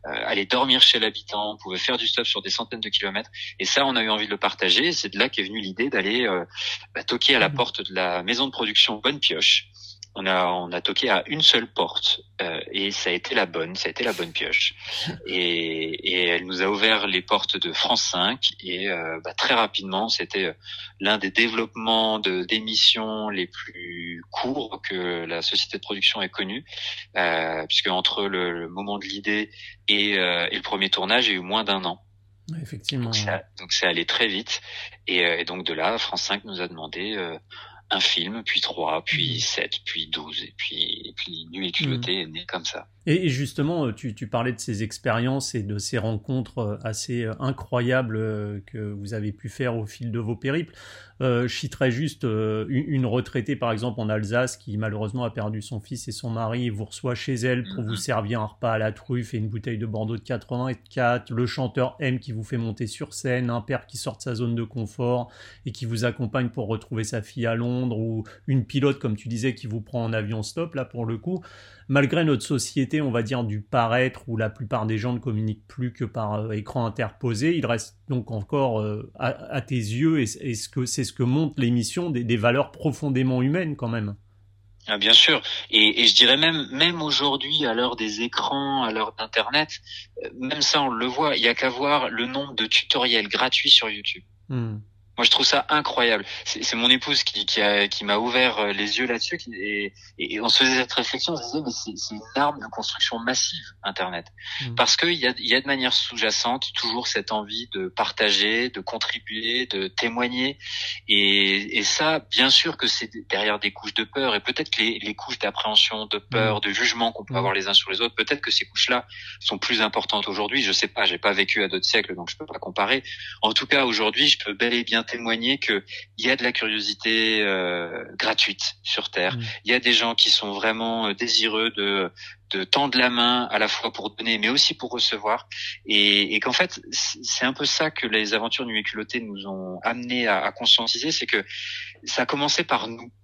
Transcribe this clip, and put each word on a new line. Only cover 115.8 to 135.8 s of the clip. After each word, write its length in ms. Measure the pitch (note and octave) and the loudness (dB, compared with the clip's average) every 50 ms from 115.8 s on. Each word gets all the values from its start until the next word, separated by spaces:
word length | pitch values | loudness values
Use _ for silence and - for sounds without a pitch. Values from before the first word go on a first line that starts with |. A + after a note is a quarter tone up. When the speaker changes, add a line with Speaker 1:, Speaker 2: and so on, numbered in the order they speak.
| - - A2+ G#2+ G#2+ | 4 4 2 -4 -4
Speaker 1:
de 140 | G2+ - G#2 | -4 -4 -6
peur, 380 | - - B2+ A2+ A2 A2 G#2+ | -4 0 2 2 4 4 2
Speaker 2:
Mm. 20 | G#2 | 0
Speaker 1:
de 80 | G#2 G#2 | 0 0
jugement 420 | G2 G2 A#2+ - A2+ A#2 A#2 A#2 | 0 2 2 2 2 2 0 0
qu'on 140 | A2+ - G#2 | 0 -4 -10
peut 80 | - C3 | -4 -2
Speaker 2:
Mm. 40 | |
Speaker 1:
avoir 160 | A#2 A#2 - G2 | 0 0 0 0
les 140 | G2 F#2+ | 0 0
uns 60 | G2 G2+ | 6 4
sur 160 | G2+ G2+ G2 | 4 4 4
les 120 | F#2+ G2+ | -2 0
autres, 120 | A#2 A#2 - | 0 0 0
peut-être 280 | A2 A2 - C#3+ C#3+ | -2 0 0 0 -2
que 100 | - A#2+ | 0 0
ces 140 | A2 - - | 0 0 0
couches-là 420 | - - - - - B2 B2 - - - - - - - - | -2 0 0 2 4 2 0 0 -4 -16 -16 -14 -14 -16 -4
sont 180 | - - A2 | -4 -2 -2
plus 240 | - - - B2+ A2 | -2 -2 0 2 2
importantes 460 | A2 G#2+ - A2+ - - - G#2 F#2+ | 2 2 2 -2 -2 0 -2 -2 -2
aujourd'hui. 340 | G#2 F#2+ G2 G#2+ G2+ B2 C#3 | -2 -2 -2 -2 0 0 0
Je 100 | B2+ G2 | 2 2
sais 160 | F#2+ - A2+ | 2 2 0
pas, 180 | G2+ - - G2+ | 0 0 2 2
j'ai 120 | F#2 F2+ | 2 2
pas 160 | F2 - G#2 G2 | 2 2 2 4
vécu 300 | F#2+ G2 - - G#2+ G2+ | 4 2 2 2 0 2
à 40 | |
d'autres 180 | F2 F#2+ F#2 F2+ | 0 0 0 0
siècles, 280 | - - A2 G2+ - F#2 | 4 2 2 2 0 -8
donc 140 | F2+ F2 - | -10 -8 -12
je 80 | - | -10
peux 80 | - D#3 | -12 -12
pas 140 | - - - | -10 -10 -10
comparer. 420 | - - F#2 - G2+ G#2+ C3 C3+ - - - - - - - - | -10 -6 -2 -2 0 0 0 -2 -2 -8 -12 -10 -10 -12 -6 -2
En 120 | - - A2 | 0 2 2
tout 120 | - C3+ | 0 2
cas, 200 | - C#3+ C#3 C3+ | 4 4 4 4
aujourd'hui, 420 | B2 A2+ G#2 A2 G#2+ - C3+ D3 | 4 2 2 0 0 2 2 4
je 100 | C#3+ - - - | 4 4 2 0
peux 80 | G#2 G2+ | -8 -2
bel 220 | G2 A#2+ A#2+ A#2+ | 0 0 2 2
et 80 | A#2+ A#2 | 0 0
bien 200 | - A2+ A2+ A2+ | 2 0 0 0
témoigner 500 | - B2+ A#2+ A#2 A2+ A2+ A2+ A#2 B2 C#3 | -2 -8 -6 -2 -2 0 0 2 0 0
que 280 | C#3 - - G#2+ G2 - - - - - _ _ | 0 0 0 0 -2 -2 -6 -14 -14 -14 _ _
il 80 | - - | -2 2
y 40 | B2+ | 2
a 60 | C3 | 2
de 80 | C3 B2 | 2 2
la 80 | B2 | 0
curiosité, 920 | A#2+ - A#2 A2 A2 G#2+ G2+ G2+ G2 - - A2+ A2+ A2+ A2+ A2 A2 G#2+ | 0 0 0 0 0 0 -2 -4 -4 -2 0 2 2 4 4 4 4 2
euh, 640 | G#2 G2 F#2+ F#2 F#2 F2+ F2+ F2 E2+ E2+ E2 E2 D#2+ - - | 2 2 2 2 0 0 -2 -2 -4 -6 -8 -10 -10 -12 -8
gratuite 580 | - - A2+ A2 - - G#2 G2+ - - - - _ _ | -4 -2 0 2 2 2 0 0 -4 -4 -6 -6 _ _
sur 260 | - - - G#2 - | -2 -2 -2 -2 -4
Terre. 280 | - F#2+ F2+ F#2 C3 | -2 0 0 0 0
Speaker 2:
Mm. 40 | A#2+ A2+ A2 A2 - _ | -2 -4 -6 -8 -6 _
Speaker 1:
Il 80 | G#2 | 0
y 20 | A#2+ | 0
a 60 | B2+ | 2
des 140 | - A#2+ A#2+ | 4 4 4
gens 220 | - A#2+ A#2 A2+ | 4 4 2 4
qui 140 | - - - | 4 6 6
sont 220 | - - A2 G2+ | 6 4 2 -2
vraiment, 560 | G2+ G2+ G#2+ A2 A2 A2+ A2+ A#2 A2+ A2+ A2+ | -4 0 0 0 0 0 0 0 0 0 0
euh, 60 | G#2 G2 | -2 0
désireux 580 | G2 A#2+ A#2 - - A2 A2+ G#2+ A2 A2 A#2 | -2 0 2 2 2 2 2 2 2 0 0
de, 400 | - G#2 G2+ G2+ G2 G2 F#2 E2+ - - - - - _ _ _ | 0 0 0 0 2 0 0 -2 -4 -12 -18 -18 -18 _ _ _
de 140 | - F#2+ F#2 | -4 -4 2
tendre 320 | - - C#3 C#3+ C#3+ B2+ | 2 4 4 4 4 4
la 120 | B2+ B2 B2 | 4 4 4
main 340 | A#2+ A#2+ A#2+ A#2+ B2 B2 B2 - | 4 4 4 4 4 4 2 0
à 80 | G2+ | 0
la 120 | G#2+ G#2+ G#2 | 0 2 2
fois 240 | - - - A#2 - | 0 -2 -4 -6 -6
pour 200 | - A2+ G#2+ - | -6 -8 -8 -8
donner, 220 | - A2+ A#2 A2+ | -4 -2 0 0
mais 120 | G#2+ G#2 A2 | 2 2 2
aussi 240 | B2+ C#3+ - - E3 | 4 4 4 2 2
pour 180 | - - A2+ | -2 -8 -6
recevoir. 560 | F#2+ F#2+ - - A2+ G#2 G#2 G#2+ A2+ - - _ - - - - - - | -2 0 0 0 0 -2 0 0 0 0 -2 _ -12 -10 -10 -10 -10 -12